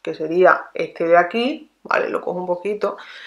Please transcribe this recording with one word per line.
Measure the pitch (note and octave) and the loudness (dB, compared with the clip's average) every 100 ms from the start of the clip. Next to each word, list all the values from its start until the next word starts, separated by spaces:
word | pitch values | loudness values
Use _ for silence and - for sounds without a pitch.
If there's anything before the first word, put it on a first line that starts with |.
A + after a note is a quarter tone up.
que | - D#3 | -10 -8
sería | D#3 E3+ F3+ - - | -2 4 6 4 -2
este | - D#3+ - E3 | -8 -8 -4 2
de | E3+ | 4
aquí, | F3 A3+ B3 D#4 - _ | 4 0 -2 -4 -12 _
¿vale? | - - - | -2 -2 -2
Lo | - | -4
cojo | - F3 | -6 -6
un | F3+ | -4
poquito, | F3 G3+ G#3 G3+ G3+ - - | -4 -6 -4 -4 -6 -14 -20